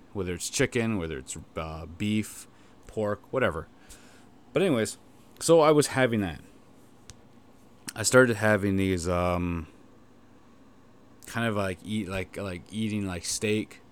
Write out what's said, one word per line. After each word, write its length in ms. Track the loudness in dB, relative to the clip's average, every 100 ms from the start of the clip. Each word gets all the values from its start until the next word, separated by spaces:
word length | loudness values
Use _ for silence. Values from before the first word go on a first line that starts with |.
| -12
whether 220 | -6 -4
it's 160 | -4 -4
chicken, 480 | 0 0 0 -2 -2
whether 200 | -4 -8
it's, 180 | -10 -14 -12 -10
uh, 300 | -8 -8 -12
beef, 600 | -6 -2 0 -2 -10 -20 -20 -20 -20 -12
pork, 440 | -4 -4 -4 -4
whatever. 360 | 0 0 0 -8 -16 -20 -20 -20 -20 -20 -20 -4
But 100 | 0
anyways, 360 | 2 2 0 -4 -16 -20 -20 -2
so 220 | 6 8
I 100 | 8
was 180 | 6 4
having 320 | 2 2 2
that. 180 | -2 -6 -16 -20 -20 -20 -20 -20 -20 -20 -20 -20 -20 -20 -20 -20 -12
I 80 | -6
started 340 | 4 6 6 4
having 400 | 2 2 2 2
these, 320 | 2 0 0
um, 580 | 0 0 0 -2 -4 -8 -14 -20 -20 -20 -20 -20 -20 -20 -20 -20 -20 -20 -20 -20 -20 -10
kind 200 | -4 -2
of 100 | -2
like 220 | -2 -4
eat, 240 | -6 -6 -4
like, 280 | -6 -8 -8
like 260 | -8 -10 -10
eating 360 | -6 -4 -2 -4
like 180 | -6
steak. 560 | -6 -4 0 0 -2 -12 -20